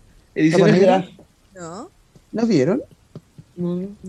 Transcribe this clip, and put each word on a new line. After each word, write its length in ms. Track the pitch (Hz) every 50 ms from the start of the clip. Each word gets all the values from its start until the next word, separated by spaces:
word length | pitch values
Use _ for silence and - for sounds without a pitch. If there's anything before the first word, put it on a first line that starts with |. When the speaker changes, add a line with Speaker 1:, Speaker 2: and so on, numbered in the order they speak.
| _ _ _ - _ _ _
Speaker 1:
Ediciones 300 | - 156 160 160 180 196 -
Speaker 2:
¿Tapa 100 | - 185
negra? 180 | 196 185 185 190
Speaker 1:
Draft. 120 | 185 - - - - _ _ _ _ _ _
Speaker 3:
No. 340 | 190 175 160 170 196 269 370 _ _ _ _ _ - _ _
Speaker 2:
¿Los 160 | - 202 240 226
vieron? 340 | 220 151 127 156 196 269 523 _ - _ _ _ _ - _ _ _ - - _ _ 175
Speaker 1:
No. 240 | 175 175 175 180 185 202 202 _ -